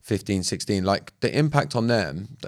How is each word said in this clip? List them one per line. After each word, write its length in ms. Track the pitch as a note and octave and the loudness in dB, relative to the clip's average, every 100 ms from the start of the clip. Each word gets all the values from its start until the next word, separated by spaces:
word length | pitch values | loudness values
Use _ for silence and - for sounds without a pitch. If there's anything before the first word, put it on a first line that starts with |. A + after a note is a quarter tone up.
fifteen, 420 | - F#2+ - G2 | -4 -2 0 -2
sixteen. 420 | F2 F#2+ - G2+ | 0 -4 -2 0
Like, 280 | F#2+ G2 - - | 2 0 -2 -4
the 160 | B2 C#3 | 0 2
impact 400 | D3+ A#2 C#3+ A#2+ | 2 2 0 0
on 100 | A#2 | 2
them 480 | A2+ D#2+ D#2 A2 - | 2 0 -4 -10 -10